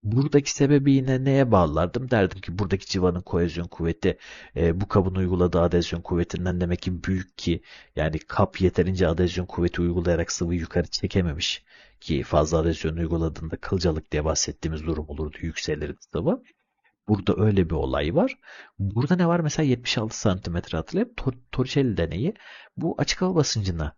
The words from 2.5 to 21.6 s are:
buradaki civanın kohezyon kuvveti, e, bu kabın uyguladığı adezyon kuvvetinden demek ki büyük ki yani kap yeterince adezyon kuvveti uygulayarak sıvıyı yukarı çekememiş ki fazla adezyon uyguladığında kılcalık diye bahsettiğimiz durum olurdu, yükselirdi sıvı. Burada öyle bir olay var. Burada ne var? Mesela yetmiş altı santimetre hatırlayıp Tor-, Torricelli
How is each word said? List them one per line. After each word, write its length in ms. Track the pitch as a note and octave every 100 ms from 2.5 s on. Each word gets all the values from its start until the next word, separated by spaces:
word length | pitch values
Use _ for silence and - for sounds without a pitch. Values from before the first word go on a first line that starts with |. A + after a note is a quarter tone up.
| F2
buradaki 260 | G2 F#2
civanın 360 | - G2 F2+ F2
kohezyon 460 | - F2+ E2+ D#2+ F2
kuvveti, 500 | - E2 E2 F#2+ - - - -
e, 260 | - E2 F2
bu 60 | G2+
kabın 280 | G2+ F#2
uyguladığı 460 | F#2 F#2 F2+ F2 E2+
adezyon 400 | E2+ F2 E2+ E2+
kuvvetinden 600 | - F2 F2 F2 F2+ F2+
demek 200 | F2 F2
ki 220 | - F2+
büyük 340 | - F#2 F#2 -
ki 240 | - E2 - - -
yani 240 | - D#2 D#2+
kap 420 | - - G2+ -
yeterince 460 | F2+ - F2 F#2 E2+
adezyon 380 | E2+ F2+ F2+
kuvveti 360 | F2+ - F2 -
uygulayarak 500 | F2 F2 F2 E2 E2+
sıvıyı 280 | - F2 F2
yukarı 280 | D#2+ F2+ E2+
çekememiş 760 | - F#2+ G2+ F2 D2+ - - _ - - _
ki 240 | - D2
fazla 340 | - D2+ D#2 E2
adezyon 400 | E2 D#2+ D#2+ D#2+
uyguladığında 580 | E2 E2 D#2+ - D#2+
kılcalık 560 | E2 - F#2+ F2 D#2 -
diye 140 | D2+
bahsettiğimiz 580 | D#2 D2+ - - D#2+ D#2
durum 220 | D#2 D#2 D#2
olurdu, 280 | D2 D2+ -
yükselirdi 580 | E2 - - D2 D2+ - -
sıvı. 300 | E2 A#2+ B3+ _ _ _ _ _ _ -
Burada 380 | G2+ - -
öyle 240 | G#2+ G2 E2
bir 60 |
olay 400 | D#2+ C#2 C2 D2
var. 220 | B2 C4 - - - - -
Burada 360 | G2 G#2 C#3
ne 120 | F3+ E3+
var? 120 | F3
Mesela 260 | D#3 -
yetmiş 320 | D3 A#2+ - -
altı 220 | A2 -
santimetre 580 | A2 F#2+ - E2+ - E2
hatırlayıp 400 | - F#3 A#3+ -
Tor-, 260 | C3 - _
Torricelli 460 | -